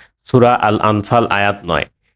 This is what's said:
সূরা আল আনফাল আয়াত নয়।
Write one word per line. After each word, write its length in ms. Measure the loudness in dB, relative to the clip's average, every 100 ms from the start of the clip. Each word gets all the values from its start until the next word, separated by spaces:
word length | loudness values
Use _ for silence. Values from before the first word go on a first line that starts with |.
| _ _ -2
সূরা 280 | 2 2
আল 260 | 2 0 0
আনফাল 480 | 0 -2 0 0 0
আয়াত 320 | 0 -2 -2
নয়। 220 | -4 -4 -4 _ _